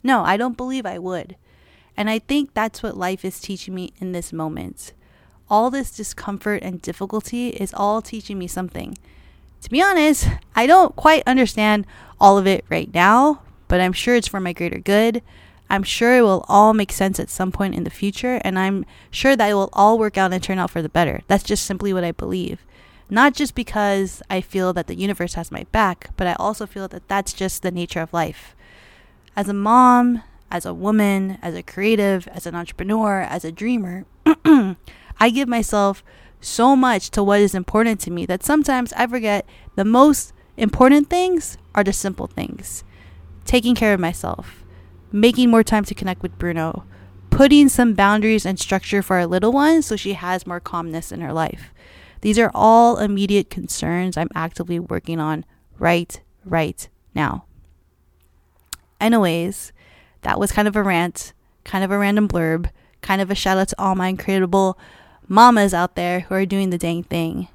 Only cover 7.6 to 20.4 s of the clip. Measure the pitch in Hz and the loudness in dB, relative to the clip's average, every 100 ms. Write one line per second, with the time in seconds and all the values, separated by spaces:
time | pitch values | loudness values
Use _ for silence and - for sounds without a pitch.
7.6 | 190 - 202 220 - 220 - 196 180 - | -8 -4 -2 -2 -6 -14 -12 -10 -8 -8
8.6 | 185 - - 190 _ - - _ _ _ | -8 -10 -14 -14 _ -20 -20 _ _ _
9.6 | - 262 381 370 302 294 - - - - | -4 0 2 4 2 2 0 -2 -4 0
10.6 | 247 359 349 - 311 311 - 254 240 - | 6 6 6 4 4 4 2 2 2 2
11.6 | 214 214 196 - - - 202 196 190 190 | 0 0 -2 -16 -20 4 6 6 4 0
12.6 | - 165 160 170 185 233 285 285 - - | -2 -6 -4 2 4 6 4 2 -8 -20
13.6 | _ 180 185 180 - 240 - 196 180 175 | _ 0 0 -2 0 0 0 -8 -8 -6
14.6 | 175 180 185 202 226 233 - - - _ | -8 -6 0 2 2 -2 -10 -20 -20 _
15.6 | _ 196 190 - 233 254 220 185 - 202 | _ -4 -2 0 4 6 4 2 4 6
16.6 | 214 220 202 - 190 190 - - 185 - | 6 4 -2 -2 -2 -2 -8 -6 -6 -2
17.6 | 190 - 165 - 202 - 254 254 - 185 | -4 -4 -8 -6 -6 -4 -4 -4 -4 -2
18.6 | 190 196 - - _ - 269 262 208 202 | -2 -2 -6 -16 _ 0 2 4 2 2
19.6 | 196 - 202 226 214 202 190 185 | -2 4 4 4 0 0 -2 -2